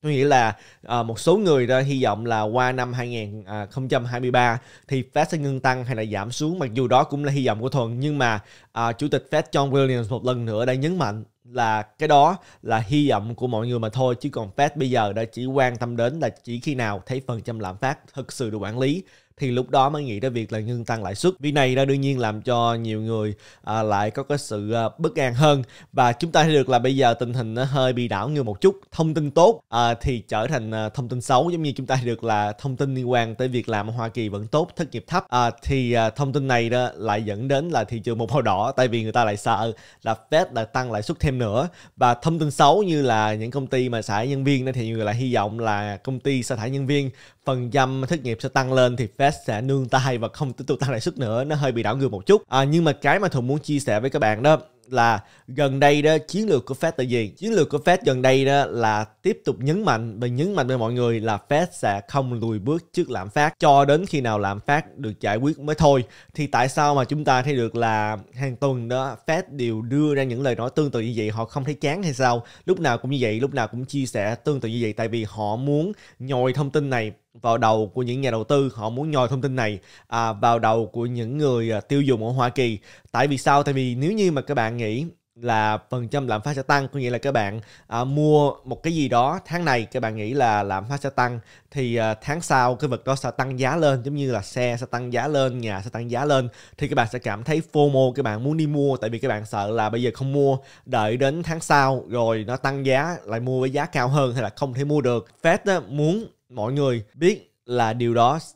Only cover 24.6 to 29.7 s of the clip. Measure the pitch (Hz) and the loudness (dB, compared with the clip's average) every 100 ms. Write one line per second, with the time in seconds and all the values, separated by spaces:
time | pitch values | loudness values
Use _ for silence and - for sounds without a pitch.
24.6 | 104 113 113 - 165 160 131 120 156 143 | -4 -2 -2 -2 -4 0 -2 4 4 4
25.6 | 123 - - - 123 117 170 165 156 151 | 0 -12 -10 2 2 2 0 2 4 4
26.6 | 127 123 123 135 127 117 120 123 110 113 | 4 4 4 4 4 2 -2 -4 -4 -4
27.6 | 135 139 131 123 120 101 113 151 120 101 | -2 2 2 2 -2 -2 -2 -2 -2 2
28.6 | 190 196 _ - 160 156 147 139 156 151 | 2 2 _ -2 0 0 0 6 6 6
29.6 | _ | _